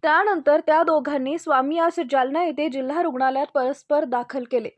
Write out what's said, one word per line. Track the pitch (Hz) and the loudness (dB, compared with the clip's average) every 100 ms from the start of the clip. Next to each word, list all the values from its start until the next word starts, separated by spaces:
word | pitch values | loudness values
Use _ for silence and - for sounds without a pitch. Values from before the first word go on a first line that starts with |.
त्यानंतर | 311 320 403 381 277 302 311 | 2 2 2 0 2 2 4
त्या | 311 | 2
दोघांनी | 330 311 277 285 262 320 | 4 2 0 -4 -4 -6
स्वामी | 330 269 269 330 | 0 0 2 0
यास | 330 339 285 | 0 0 -2
जालना | 269 262 294 | 0 0 0
येथे | 349 302 302 | -2 -2 -2
जिल्हा | 262 262 302 | -2 -4 -2
रुग्णालयात | 349 254 262 269 294 | -2 0 0 0 -2
परस्पर | 285 254 285 _ 294 | -2 -2 -4 _ 0
दाखल | 311 240 240 277 240 | 0 -2 -4 -8 -4
केले | 254 214 | -4 -4